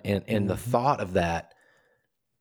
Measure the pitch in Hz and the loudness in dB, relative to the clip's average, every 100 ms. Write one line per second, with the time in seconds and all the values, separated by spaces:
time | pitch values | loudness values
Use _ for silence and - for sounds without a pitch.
0 | 98 98 - 110 98 - 120 123 135 127 | -2 -2 0 0 0 -2 0 0 2 0
1 | 98 92 85 85 - _ _ _ _ _ | 0 0 2 -2 -6 _ _ _ _ _
2 | _ _ _ _ | _ _ _ _